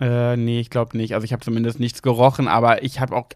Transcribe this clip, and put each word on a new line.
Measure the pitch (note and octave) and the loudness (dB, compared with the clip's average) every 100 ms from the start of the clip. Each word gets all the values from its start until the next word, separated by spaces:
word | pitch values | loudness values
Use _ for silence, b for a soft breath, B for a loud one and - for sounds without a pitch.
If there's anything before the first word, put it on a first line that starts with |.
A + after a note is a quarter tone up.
Äh, | B2+ A#2+ A#2+ A#2+ | -2 0 0 0
nee, | A#2 A#2 | -2 -2
ich | A#2 | -2
glaub | B2 A#2 | -4 -2
nicht. | A#2 A2+ | -4 -4
Also | G#2+ A2 | -4 -4
ich | |
hab | A#2+ | -6
zumindest | - A2+ A#2 A2+ | -4 -2 -2 -2
nichts | A#2+ - | -4 -2
gerochen, | C3+ A#2 C3 C3 A#2+ | 0 4 4 4 0
aber | G#2+ A#2 A2+ | 2 4 2
ich | C3 C3 | 0 -6
hab | C3 | -4
auch | A2 - | -4 -6